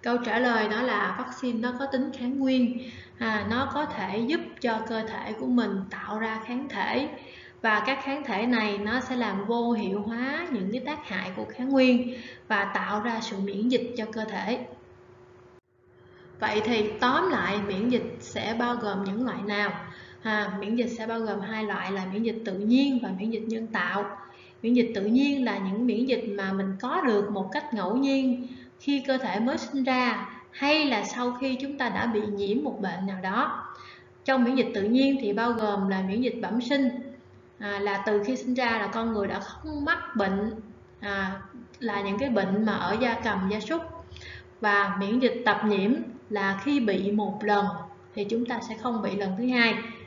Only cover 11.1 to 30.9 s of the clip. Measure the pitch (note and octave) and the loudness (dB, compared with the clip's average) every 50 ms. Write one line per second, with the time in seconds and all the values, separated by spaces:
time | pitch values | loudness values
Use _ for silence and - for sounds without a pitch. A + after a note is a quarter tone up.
11.1 | G#3 F#3+ F#3 F#3 F#3+ G#3 G#3+ G#3+ - - B3 C4+ C#4 C4 C4 B3+ B3 A#3+ B3+ - | -6 -6 -6 -6 -6 -6 -8 -8 -6 -4 0 4 6 8 8 8 8 6 4 0
12.1 | - - - - - - - - A3 G3+ G3 G3 - G3+ F#3 F#3+ G3+ G#3+ A3 A#3+ | -6 -8 -12 -14 -16 -18 -4 0 0 0 0 0 -2 -2 -2 0 -2 -2 0 -2
13.1 | A3+ A3+ A3+ - G3+ F#3+ G3 G3+ G3 G3 A3+ B3 C4 A#3 B3 - - A3+ G#3+ G#3+ | -2 -2 -4 -4 -4 -2 -2 -2 -2 0 2 2 2 2 0 -2 -4 -6 -6 -4
14.1 | A3 A3+ G#3+ - G3 F#3 F#3+ G3+ B3 - A#3+ - - - - - - - - - | -4 -6 -4 -4 -4 -4 -2 -2 -2 -4 -4 -12 -14 -18 -20 -20 -20 -20 -20 -20
15.1 | - - - - - - - - - - _ _ _ _ _ - - - - - | -20 -20 -20 -20 -20 -20 -20 -20 -20 -20 _ _ _ _ _ -20 -20 -20 -20 -20
16.1 | - - - - - - G#3+ G3 G#3 G#3+ G#3+ A#3 A#3+ A3 G#3 G#3+ - - B3 B3 | -20 -20 -20 -20 -10 -6 -4 0 0 0 2 2 2 2 2 0 0 0 2 2
17.1 | C4+ D#4+ F#4 F#4 D4 G#3 F3 F3+ G3 G#3 G3+ G3+ F#3 F#3 A3 B3 B3 A3+ - A3+ | 4 4 2 2 2 2 0 0 0 -2 -2 -2 -2 0 2 2 2 2 0 -2
18.1 | - - - - - G#3+ - G#3+ A#3 A#3 B3 A#3+ A#3+ A#3 A3 G#3 G3 G3 G3 F#3+ | -8 -10 -14 -8 -6 -6 -4 -4 -2 0 0 0 0 -2 -2 -2 -2 -2 -2 -2
19.1 | G3 A3+ B3+ A#3+ F#3+ A#3+ G3 G#3 G#3 G3+ G#3 G3 E3+ E3+ - - - - - - | -2 -2 -2 -2 -2 -4 -4 -2 0 0 0 0 -2 -6 -10 -12 -16 -18 -18 -20
20.1 | - - - A3 G#3+ G#3+ G#3 F#3 F#3+ G3 G3+ G3+ A#3 A#3+ A#3 - - - A3 A3 | -20 -8 -4 -2 0 0 0 -2 -4 -4 -2 0 0 0 0 0 -2 -4 -4 -4
21.1 | A3+ A3+ A3+ G#3+ G3 G3+ F#3+ G#3+ A3 A3 G#3+ G#3 G3 F3 F3+ F#3+ G3 G3+ F#3+ F#3 | -2 -2 -2 -2 -2 -4 -4 -4 -4 -4 -2 -2 -2 -2 -2 -2 -2 -2 -4 -4
22.1 | F#3+ G#3 A3+ A#3 G#3+ A3+ - - F#3+ F#3 G#3 G#3+ A#3+ C4+ C#4+ C#4+ C4 A#3 A3 F#3+ | -2 0 0 0 -2 -2 -4 -4 -4 0 4 6 6 6 6 4 2 0 0 -2
23.1 | F#3+ F#3 G3+ A3+ A3+ G#3 A3+ A3+ A3+ A3+ A3+ A3 - G3 F3+ F3 F#3 G3+ G3+ - | -4 -2 -2 -2 -2 -2 -4 -4 -4 -4 -4 -4 -2 -2 -2 0 0 -2 -2 -4
24.1 | - - - - - - - - - - - A3+ B3 B3 A3 - - G3+ F#3+ G#3+ | -8 -12 -14 -18 -20 -20 -20 -20 -14 -4 2 4 6 6 6 4 2 0 2 4
25.1 | A#3 C4 C#4+ C#4+ C#4 C#4 B3+ A3+ G3 G3 F#3+ F#3+ F#3+ G#3+ B3 B3 G#3 A#3 B3+ C4+ | 6 6 6 6 4 2 0 0 0 -2 -2 -2 0 2 2 2 2 2 2 2
26.1 | A#3+ - - G#3 G3 G3+ G3 F#3+ F#3+ G3 G3 F#3+ F#3+ - - B3+ D4+ F#4 E4+ B3+ | 2 0 0 -2 -4 -2 -2 0 0 0 0 -2 -2 -4 -4 -2 0 2 4 4
27.1 | G#3+ G3+ G3 G3+ G3+ G3 F#3+ - - D4 D4 - A#3+ G#3 F3+ F#3 A3 C4 C#4 C#4 | 4 4 2 2 0 -2 -4 -2 -4 -6 -4 -2 -2 -2 0 0 2 2 4 4
28.1 | C4+ C4+ C4 C4 A#3+ B3 - - - - - - - - - C#4 C#4+ C4+ B3+ - | 4 4 4 2 2 0 -2 -8 -10 -14 -16 -20 -20 -6 0 0 0 0 2 0
29.1 | C4 B3+ C4 G#3+ F#3 G#3 A3+ B3+ D4+ D#4+ - - - C#4 B3+ C4 B3+ B3+ B3 A#3+ | 0 0 0 -2 0 0 2 2 0 0 -4 -4 -2 0 2 2 2 2 2 2
30.1 | A3 G3+ G3 - - - - - - - C#4 C#4+ D4+ D#4 D4+ C#4 | 0 -2 -6 -8 -12 -16 -18 -16 -8 -2 2 4 4 4 4 2